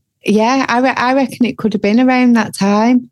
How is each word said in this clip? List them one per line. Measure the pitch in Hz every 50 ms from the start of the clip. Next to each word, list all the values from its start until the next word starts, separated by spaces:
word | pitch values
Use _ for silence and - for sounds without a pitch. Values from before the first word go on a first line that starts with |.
| _ _ _ _ -
Yeah, | - 202 214 220 240 262 269 - -
I | 233 247
re-, | 254 262 -
I | - 240 254 262
reckon | 277 262 233 - - 240
it | 208 -
could | - - 208 208
have | 202 -
been | 202 214 240
around | 254 254 254 254 254 240 240
that | 226 202 180 -
time. | - 196 202 202 208 220 240 254 247 247 -